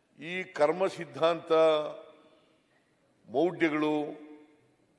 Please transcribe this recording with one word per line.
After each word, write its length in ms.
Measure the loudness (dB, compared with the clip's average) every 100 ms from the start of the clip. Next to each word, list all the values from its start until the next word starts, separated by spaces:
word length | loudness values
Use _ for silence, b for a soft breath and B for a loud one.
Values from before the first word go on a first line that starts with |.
| _ -16
ಈ 240 | -10 -8
ಕರ್ಮ 440 | -6 0 0 2 -2
ಸಿದ್ಧಾಂತ, 640 | -4 -12 0 0 2 2 4 4 4 -2 -10 -18 -20 _ _ _ _ _ _ _ _ _ _ -6
ಮೌಢ್ಯಗಳು, 760 | 0 0 0 0 0 0 -2 -4 -10 -18 -20 -20 _ _ _ _